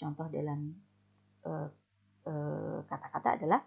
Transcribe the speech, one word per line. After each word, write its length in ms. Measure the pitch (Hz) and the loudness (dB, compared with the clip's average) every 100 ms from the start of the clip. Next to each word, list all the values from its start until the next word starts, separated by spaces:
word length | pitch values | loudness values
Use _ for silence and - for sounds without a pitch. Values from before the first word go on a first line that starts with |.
contoh 260 | 156 147 160 | -6 -4 -2
dalam, 400 | 147 151 147 147 170 - _ _ _ _ _ - | -2 0 0 -4 -8 -14 _ _ _ _ _ -6
eh, 240 | 160 147 - _ _ _ _ - | -4 -4 -8 _ _ _ _ -6
eh, 500 | 151 147 151 - - - | -2 0 -2 -2 -4 -4
kata-kata 500 | 135 - 151 - - | -6 -4 0 4 4
adalah, 220 | 156 220 | 6 4